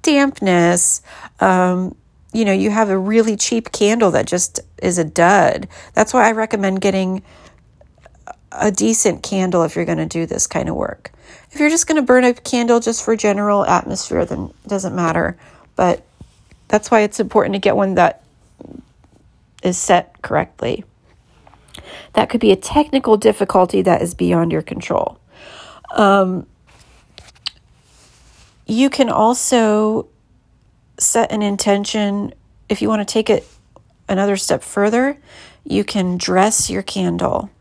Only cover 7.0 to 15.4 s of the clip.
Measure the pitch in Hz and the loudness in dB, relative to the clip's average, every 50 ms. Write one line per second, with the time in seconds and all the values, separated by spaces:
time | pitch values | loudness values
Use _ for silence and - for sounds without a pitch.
7 | 185 185 190 196 - - - - - - _ _ _ _ _ _ - _ _ _ | -2 -2 -4 -8 -10 -16 -20 -20 -20 -20 _ _ _ _ _ _ -20 _ _ _
8 | _ - _ _ _ - - _ _ _ - - - 214 190 - 208 226 226 - | _ -20 _ _ _ -20 -20 _ _ _ -8 -2 -2 -2 0 0 -2 0 0 0
9 | - 208 165 - - - 202 190 185 185 180 175 165 147 - 170 170 165 170 160 | 0 0 -2 -2 -8 -6 -4 -2 -2 0 0 0 0 0 -2 -4 -4 -4 -4 -4
10 | 160 160 - 170 165 - - - - - - - - - - - - - - _ | -4 -4 -4 -6 -6 -4 -4 -4 -4 -4 -4 -6 -4 -4 -4 -6 -6 -6 -8 _
11 | _ - - _ - - - - - _ - - 294 302 320 330 - - 320 311 | _ -20 -20 _ -20 -20 -20 -20 -20 _ -2 0 2 2 2 0 0 0 0 0
12 | 254 240 254 254 254 247 240 - _ - - 240 240 233 233 233 226 226 226 - | 4 4 4 6 6 2 0 -2 _ -4 -2 -2 2 2 2 2 2 -2 -4 -4
13 | - 220 226 214 - 208 196 202 208 208 202 202 - - 180 175 - - 185 190 | -2 -2 -2 0 0 0 0 0 0 0 0 2 2 2 0 0 0 -4 -8 -8
14 | - - - - 170 - - - - - - _ _ - 202 190 185 180 - 180 | -6 -4 -4 -4 -2 -4 -6 -10 -10 -12 -14 _ _ -8 -8 -6 -6 -6 -4 -2
15 | 170 165 160 170 160 175 180 _ | -2 -2 0 0 -2 -2 -6 _